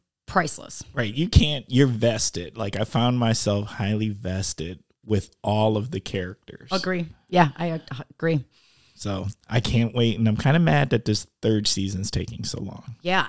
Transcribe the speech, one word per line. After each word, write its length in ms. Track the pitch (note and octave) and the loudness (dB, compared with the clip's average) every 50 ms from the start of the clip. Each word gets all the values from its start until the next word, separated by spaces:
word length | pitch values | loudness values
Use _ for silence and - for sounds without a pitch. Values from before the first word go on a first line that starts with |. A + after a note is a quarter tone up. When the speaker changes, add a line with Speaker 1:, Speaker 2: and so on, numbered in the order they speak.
| _ _ _ _ _ | _ _ _ _ _
Speaker 1:
priceless. 560 | - - G3+ E3 D3 - - - - - - - - - | -2 0 0 0 0 -4 -8 -10 -14 -16 -16 -16 -12 -6
Speaker 2:
Right. 180 | C3+ A#2 G#2 G#2+ | -4 -4 -4 -2
You 160 | C3+ E3 - | -2 0 6
can't, 360 | - - - D3+ D3+ C3+ A2+ - | 6 6 6 6 0 -4 -6 0
you're 200 | C3 B2 C#3+ C3 | 4 6 6 6
vested. 680 | A#2+ G#2+ A#2+ A#2 A2 A2 - - - - F2+ D#2+ - | 4 2 2 2 2 2 -2 -4 -4 -6 -10 -10 -8
Like, 200 | A2 A2 G2+ - | -8 -6 -4 -2
I 80 | - G#2+ | -4 -4
found 340 | - - A#2+ A#2+ B2 B2 B2 | -2 0 2 2 2 2 2
myself 480 | A#2+ A2+ A2+ - - G#2+ G2+ G#2 G#2 | 2 2 2 2 2 0 0 0 -2
highly 420 | G#2 - - G2+ G2 A2 G#2+ A2 A2 | -4 -6 -4 -2 -2 0 0 -2 -2
vested 720 | G#2 G#2 A2+ F#2 F2+ F#2+ F2+ - - - D#2+ E2+ F2+ - _ _ _ _ _ | -4 -6 -6 -6 -4 -4 -4 -4 -6 -6 -8 -10 -10 -14 _ _ _ _ _
with 300 | G#2+ G#2+ G2 - - _ _ - | 0 0 0 0 -2 _ _ -4
all 340 | G#2 G#2 G#2+ G#2+ A2 A2 | -2 0 2 2 2 2
of 140 | G#2 G#2+ B2 | 0 -2 -4
the 80 | - F#2+ | -6 -8
characters. 680 | - - - G2 F2+ F2+ G2 _ _ - - - - B2+ | -8 -6 -6 -6 -6 -6 -10 _ _ -20 -20 -18 -10 -4
Speaker 1:
Agree. 380 | F#3 F#3+ - F#3 F#3 F3+ E3+ D#3+ - _ _ - | -4 -4 -2 -2 -4 -4 -4 -8 -10 _ _ 0
Yeah, 200 | F3+ F3+ E3+ C#3+ C3+ | 4 4 4 4 2
I 140 | - E3+ E3+ | -4 -6 -6
ag-, 340 | D#3+ D#3+ - - C3+ A#2+ - _ | -6 -6 -8 -10 -12 -12 -12 _
agree. 340 | - - - E3 E3 D3 B2+ _ _ _ _ _ _ _ _ _ _ | -12 -4 -2 0 0 0 -2 _ _ _ _ _ _ _ _ _ _
Speaker 2:
So 320 | - - G2+ G2 F#2+ F2+ G2+ - _ _ - | -10 -8 -6 -6 -4 -6 -8 -10 _ _ -2
I 80 | G#2 A2 | -2 -2
can't 340 | G#2+ - - A#2 A#2 A2+ A#2 | 0 2 2 2 2 2 2
wait. 220 | B2 A#2 A#2 G#2+ - | 2 2 2 2 2
And 100 | A2+ A2 | 2 2
I'm 80 | G#2+ | 2
kinda 240 | G2+ - C3+ C#3+ E3+ | 2 2 2 4 4
mad 300 | E3+ D#3+ D3+ C#3+ C#3+ C#3 | 4 4 4 4 2 2
that 140 | - A2 - | 0 0 0
this 200 | - G#2+ - - - _ _ - | 0 -2 -2 -2 -8 _ _ 0
third 240 | G#2+ A2 G#2+ G#2 | 2 2 2 2
season's 460 | - - G2 G2 F#2+ F#2 F#2 G2 - - | 0 0 0 -2 -2 -2 -4 -4 -4 -4
taking 320 | F2+ F2 - - - - | -4 -4 -4 -8 -8 -8
so 160 | - - - | -8 -8 -8
long. 340 | - F#2+ - - - - A#2 - - | -8 -10 -12 -14 -16 -18 -16 -8 -4
Speaker 1:
Yeah, 240 | F3 F#3 F#3+ B2+ | -2 0 0 0